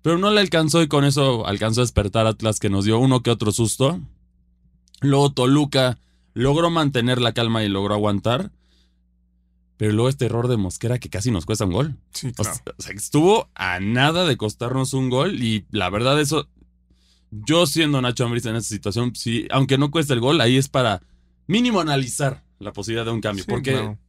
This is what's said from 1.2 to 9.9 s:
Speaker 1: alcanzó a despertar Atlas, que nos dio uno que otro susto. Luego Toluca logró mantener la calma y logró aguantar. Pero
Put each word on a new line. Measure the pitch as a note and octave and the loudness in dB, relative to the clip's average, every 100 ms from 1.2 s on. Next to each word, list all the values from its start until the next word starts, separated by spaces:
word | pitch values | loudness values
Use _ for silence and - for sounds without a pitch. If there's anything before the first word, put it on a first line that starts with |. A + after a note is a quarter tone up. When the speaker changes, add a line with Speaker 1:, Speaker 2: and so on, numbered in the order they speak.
| C3+ A#2+ G#2 | 2 0 -2
Speaker 1:
alcanzó | G2 G#2+ A#2 | -2 0 0
a | |
despertar | B2 - G2+ A2+ A2 | 0 2 0 2 2
Atlas, | G#2 A2 G#2+ | 2 -2 0
que | G#2+ | 0
nos | G2 G2+ | 0 2
dio | A2+ | 2
uno | C3 B2+ | 4 2
que | B2 | 2
otro | A2+ G#2+ | 0 0
susto. | G2 A2+ - C3+ F3+ D3+ _ _ _ _ _ _ _ _ _ | 0 -2 2 0 0 -10 _ _ _ _ _ _ _ _ _
Luego | C#3 C#3 C#3+ | 0 4 2
Toluca | C#3 B2+ C#3+ C#3+ C3+ C3 A#2+ _ _ _ | 2 4 4 2 2 0 -2 _ _ _
logró | - B2+ D3 E3+ | -2 0 2 2
mantener | E3 D3 C3 A#2+ B2+ | 2 0 0 0 2
la | A#2+ | 0
calma | A2 A#2 A2+ | 0 0 0
y | G#2+ | 0
logró | G2 G2 | 0 0
aguantar. | G#2 G#2 G2+ A2 B2 G3 _ _ _ _ _ _ _ _ _ _ _ _ _ | 0 0 0 0 -2 -4 _ _ _ _ _ _ _ _ _ _ _ _ _
Pero | G#2+ | 0